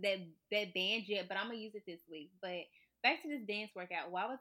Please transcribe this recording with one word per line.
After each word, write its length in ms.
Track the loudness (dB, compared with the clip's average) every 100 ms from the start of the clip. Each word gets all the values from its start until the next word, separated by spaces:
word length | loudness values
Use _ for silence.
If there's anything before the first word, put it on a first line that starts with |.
that, 160 | 2 2 0 -14 _
that 220 | 0 2 2
band 280 | 2 2 2
yet, 180 | 0 0
but 100 | 0
I'm 100 | 0
gonna 100 | -2
use 160 | -6
it 100 | -8 -8
this 140 | -10 -10
week. 200 | -12 -12 -8
But 200 | -4 -4 -6 -12 -20 _
back 220 | 4 4
to 60 | 0
this 120 | -4 -2
dance 240 | -2 -4 -6
workout. 360 | -4 -4 -2
Why 140 | 0 0
was 120 | 0